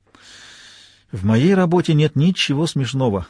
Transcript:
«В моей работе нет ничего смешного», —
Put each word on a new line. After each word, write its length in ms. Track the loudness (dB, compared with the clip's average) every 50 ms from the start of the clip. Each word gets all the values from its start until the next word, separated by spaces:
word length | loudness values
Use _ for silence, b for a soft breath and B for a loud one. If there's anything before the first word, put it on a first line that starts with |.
| _ B B B B B B B B B B B B B B B B B B B B B
«В 140 | -10 -4 -2
моей 280 | 0 2 2 2 2 2
работе 400 | 2 2 2 2 0 2 2 2
нет 220 | 2 2 0 0
ничего 520 | 0 0 0 0 -2 -2 -2 -2 -2 -2
смешного», — 600 | -4 -4 -4 -4 -4 -4 -2 -2 -2 -2 -4 -6